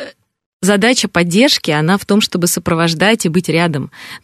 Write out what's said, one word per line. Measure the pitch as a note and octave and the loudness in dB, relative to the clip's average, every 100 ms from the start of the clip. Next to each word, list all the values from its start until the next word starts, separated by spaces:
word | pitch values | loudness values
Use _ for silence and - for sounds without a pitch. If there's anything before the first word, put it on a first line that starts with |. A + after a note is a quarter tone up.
| - - _ _ _ - | -8 -20 _ _ _ -6
задача | F3+ G#3 A3+ B3+ G3+ | 0 2 2 0 0
поддержки, | F3 F3 F3+ C#4 - - | -2 0 2 2 0 -2
она | D3+ D#3 G3 | 0 2 0
в | - | 2
том, | G#3 | 0
чтобы | - F3+ F3 | 0 -2 -2
сопровождать | - - E3 E3+ D#3+ F#3+ A3+ F3+ | -2 -2 0 0 0 0 0 0
и | |
быть | E3 F3 | 0 0
рядом, | D#3+ E3+ D3 C3+ - - - | 0 0 -2 -8 -12 -20 -4